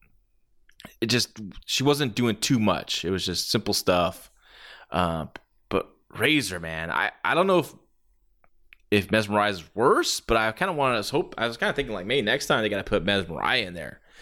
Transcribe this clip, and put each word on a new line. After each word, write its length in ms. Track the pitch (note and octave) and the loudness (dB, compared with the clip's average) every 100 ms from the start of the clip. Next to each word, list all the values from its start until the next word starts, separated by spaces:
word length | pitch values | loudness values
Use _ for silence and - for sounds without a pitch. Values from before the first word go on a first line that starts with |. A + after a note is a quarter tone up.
| _ _ _ _ _ _ _ - - - | _ _ _ _ _ _ _ -20 -20 -8
it 60 | A2+ | -2
just, 340 | A#2+ - - G2+ - | 0 -2 -8 -16 -14
she 180 | - - | -6 0
wasn't 320 | C3+ D3 C3+ | 2 2 0
doing 220 | G2+ A#2+ G#2 | 0 0 0
too 220 | - B2+ | 2 2
much. 460 | G#2 E2+ - - | 4 0 -2 -4
It 60 | E2+ | -2
was 140 | F#2 | -2
just 260 | F2+ F2 - | -2 -4 -2
simple 240 | A#2 G#2 | -2 0
stuff. 560 | G2 - F2+ E2+ - - _ _ - - - - | 0 2 2 2 -2 -14 _ _ -20 -20 -20 -6
Uh, 360 | F2 E2+ E2 D2+ - _ _ _ | -2 0 -2 -6 -12 _ _ _
but 220 | G2 - _ _ F#2+ | -2 -2 _ _ -2
Razor, 440 | B2 D3+ G2+ F2+ | 2 2 0 -6
man, 300 | E2 D#2+ E2 | -8 -6 -4
I, 220 | D2 G2+ - | -2 -2 -2
I 100 | - | 0
don't 120 | D3+ F#3+ | 2 4
know 140 | F3+ | 4
if, 140 | C3+ - _ _ _ _ _ _ _ _ _ - _ | 2 -6 _ _ _ _ _ _ _ _ _ -20 _
if 200 | G#2 F#2+ | 0 2
Mesmerize 460 | A2 G2+ G#2 G#2 F#2 | 0 2 2 2 0
is 180 | D#2 | -6
worse, 460 | G2+ C#3 C4 E4+ - | 0 4 4 2 -2
but 160 | - A2+ | 0 2
I 140 | A2 | 2
kinda 200 | - F#3+ | 0 -2
wanted 260 | D3+ C3+ A#2 | 0 0 0
us 120 | G2+ | 0
hope, 240 | C3+ - - | -2 -2 -4
I 100 | A#2 | -4
was 100 | A#2 | -2
kinda 180 | G3+ | -2
thinking, 180 | - A#2+ | -2 -4
like, 140 | G2+ F#2+ | -6 -2
"Maybe 160 | C#3 | 0
next 240 | G#2+ C3+ - | 0 0 0
time 160 | C3+ | 0
they 80 | G#2+ | 0
gotta 140 | G2+ | -2
put 200 | F#2+ G2+ | 0 0
Mesmerize 640 | F2 G2+ E2 D#2 G1+ B2 F#2+ | 2 0 -2 -4 0 0 -2
in 80 | |
there," 260 | F2 C#2+ - _ - | -8 -12 -14 _ -20